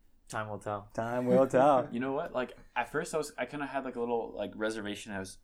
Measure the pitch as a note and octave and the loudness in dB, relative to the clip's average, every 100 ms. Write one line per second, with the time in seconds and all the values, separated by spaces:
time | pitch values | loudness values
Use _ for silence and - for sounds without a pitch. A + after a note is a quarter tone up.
0 | _ _ - A2+ G#2+ G2 G#2+ G#2 G2 - | _ _ -8 -6 -6 -6 -4 -6 -6 -4
1 | A#2 B2 B2 B2+ C3+ B2+ C#3+ C3 A#2 A#2 | -2 0 4 6 6 8 8 6 2 -4
2 | C3+ C#3 E3+ B2+ A#2+ - - A#2+ A#2 D3 | -2 -2 -2 -4 -4 -8 -6 -4 -2 -4
3 | - D#3 C#3+ - B2+ D3 C#3 C3+ C3 A#2 | -2 -4 -4 -6 -6 -6 -4 -4 -4 -4
4 | A#2+ A#2 A2+ A2 G2+ G#2+ A2 A2 G2+ G#2 | -2 0 -2 -6 -6 -2 -2 -2 -6 -8
5 | A2+ G2 F#2+ - | -6 -8 -8 -12